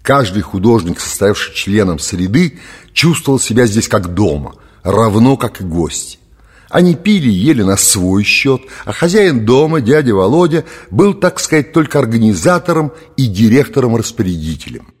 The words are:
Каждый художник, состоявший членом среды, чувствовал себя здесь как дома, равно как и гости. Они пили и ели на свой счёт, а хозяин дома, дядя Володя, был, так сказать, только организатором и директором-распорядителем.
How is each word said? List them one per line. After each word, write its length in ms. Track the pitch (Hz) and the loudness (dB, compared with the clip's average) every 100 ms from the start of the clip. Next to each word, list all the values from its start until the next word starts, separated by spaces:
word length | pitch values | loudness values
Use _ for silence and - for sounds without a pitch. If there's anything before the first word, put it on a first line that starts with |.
Каждый 420 | - 139 110 101 | 0 0 0 -4
художник, 560 | - 98 104 113 85 85 | -6 -2 2 2 0 -8
состоявший 560 | - - 101 101 - - | -8 -2 -2 0 -6 -8
членом 420 | - 104 95 82 | -4 0 0 -4
среды, 640 | - 90 92 120 175 - - - - | -6 -6 -2 0 0 -4 -20 -20 -10
чувствовал 460 | - 151 156 - 135 | -2 0 0 -2 -2
себя 260 | - 110 120 | 0 2 2
здесь 220 | 107 - | 0 -2
как 260 | 107 87 | -4 -2
дома, 400 | 87 101 73 67 - - _ | -2 0 -2 -8 -16 -20 _
равно 520 | 90 98 113 104 123 135 | -2 0 2 4 2 2
как 260 | 117 - | -4 -8
и 20 | |
гости. 560 | 92 85 78 - - - _ _ _ _ _ | -6 -4 -4 -6 -12 -18 _ _ _ _ _
Они 240 | - 180 | 2 2
пили 340 | 160 208 202 135 | 2 0 0 2
и 60 | |
ели 300 | 92 131 135 | 2 2 2
на 120 | 95 98 | 0 0
свой 480 | - 95 92 95 | 0 0 0 0
счёт, 380 | 101 - 135 131 - - - | 0 0 0 -2 -4 -16 -12
а 60 | |
хозяин 560 | - 170 214 190 127 107 | -2 0 2 2 2 2
дома, 340 | 127 156 160 | 2 4 0
дядя 320 | 110 151 131 | 2 2 2
Володя, 500 | 98 95 156 180 160 156 - - | 2 2 2 2 0 -6 -18 -6
был, 240 | 98 202 - | 0 2 2
так 240 | 180 - | -2 -2
сказать, 340 | - 160 - | -2 0 0
только 240 | 170 151 147 | -2 0 0
организатором 920 | 117 117 110 92 87 180 - 160 151 - - - | 0 2 2 2 0 0 0 -2 -2 -8 -12 -4
и 80 | 127 | -2
директором-распорядителем. 1700 | 92 113 127 139 139 123 113 110 - 92 85 78 73 - 62 - _ | 2 4 4 2 0 0 0 -4 -4 -4 -4 -6 -8 -12 -18 -20 _